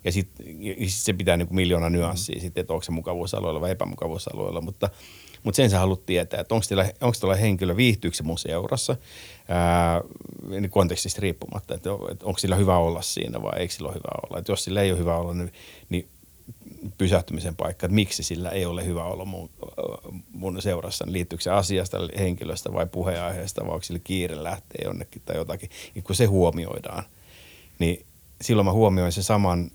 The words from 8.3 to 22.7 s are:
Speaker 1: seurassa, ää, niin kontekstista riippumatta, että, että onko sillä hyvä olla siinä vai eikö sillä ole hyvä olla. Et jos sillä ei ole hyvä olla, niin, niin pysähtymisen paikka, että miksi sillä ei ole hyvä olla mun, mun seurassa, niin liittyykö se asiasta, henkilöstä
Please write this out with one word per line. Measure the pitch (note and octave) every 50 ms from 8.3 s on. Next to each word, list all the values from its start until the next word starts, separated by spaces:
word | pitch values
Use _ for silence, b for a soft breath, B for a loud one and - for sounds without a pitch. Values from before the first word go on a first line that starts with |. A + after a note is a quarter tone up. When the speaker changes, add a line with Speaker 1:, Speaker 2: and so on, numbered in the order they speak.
| E2
Speaker 1:
seurassa, | - - - D#2+ E2+ - - - B2 - - B2+ A#2+ B B B B B B B B B -
ää, | - F2 F2 F2 F2 F2 E2+ E2+ E2+ E2+ - - - - - - - - - -
niin | G2 G2 G2+ F#2
kontekstista | - G2+ F#2 E2+ F2 - - F#2 - -
riippumatta, | G#2 F#2+ E2+ - - - - G#2+ - - -
että, | - - F#2 G2+ - - -
että | - - -
onko | G2+ F#2 -
sillä | - F#2 F#2
hyvä | F#2+ G2+ F#2 F#2
olla | F2+ E2+ E2+ E2+ E2
siinä | - - - - - A#1 A#1 A1+
vai | G#1 G1+ G1+ -
eikö | F2+ F#2 -
sillä | - D#2
ole | C#2 -
hyvä | D#2 - - - - - -
olla. | - -
Et | -
jos | - G2+ - -
sillä | - F#2+ G2+
ei | G2+ F#2+
ole | F2+ F2
hyvä | E2+ E2+ E2+
olla, | E2+ F2 F2 F2
niin, | F2 F2 E2+ B B B B B B B -
niin | - F2 - - - - - - _ _ - - - - - - - - - G2+ -
pysähtymisen | - G2 F2+ G2+ F2 E2 - - D#2 D#2+ F2 D#2+
paikka, | - - E2 E2+ - -
että | F2 G2
miksi | G#2+ G2+ F#2 - - -
sillä | - E2+ E2 F2+ F2
ei | E2+ G2 F2+
ole | F2 E2+ F2+ F2
hyvä | F2 F2 E2+ E2
olla | F2 F#2+ E2+ F#2+
mun, | G2 F#2 F2+ E2+ D#2 - - - - - - - - - - - - - F#2 - -
mun | - - F#2 F#2+ F2+ F2+
seurassa, | F2+ G2+ F2+ E2+ - - E2+ - -
niin | - F2+
liittyykö | F#2 F2 - - E2+ -
se | F2+
asiasta, | F#2 G2+ F#2+ F2 G2 F#2 F2 F2+ - F#2 F#2 E2 - G2
henkilöstä | G2 F2+ F2 - - - D#2+ - - -